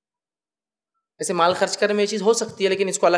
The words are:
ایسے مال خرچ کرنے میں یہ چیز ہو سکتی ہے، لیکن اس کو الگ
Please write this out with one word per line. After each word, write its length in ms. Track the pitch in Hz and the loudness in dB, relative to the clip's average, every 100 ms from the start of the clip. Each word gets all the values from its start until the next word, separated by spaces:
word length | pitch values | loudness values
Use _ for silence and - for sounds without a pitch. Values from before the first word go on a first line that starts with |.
| _ _ _ _ _ _ _ _ _ _ _ _ | _ _ _ _ _ _ _ _ _ _ _ _
ایسے 140 | 156 | -6
مال 200 | 175 170 | 0 0
خرچ 240 | 180 190 - | 2 -2 0
کرنے 160 | 202 | 0
میں 80 | 208 | 0
یہ 60 | 202 | -2
چیز 140 | 208 | 0
ہو 120 | 190 | 0
سکتی 300 | 233 220 - | 0 -2 -2
ہے، 60 | 190 | -2
لیکن 180 | 190 190 | 0 -2
اس 120 | 175 | 2
کو 60 | |
الگ 120 | 180 | 2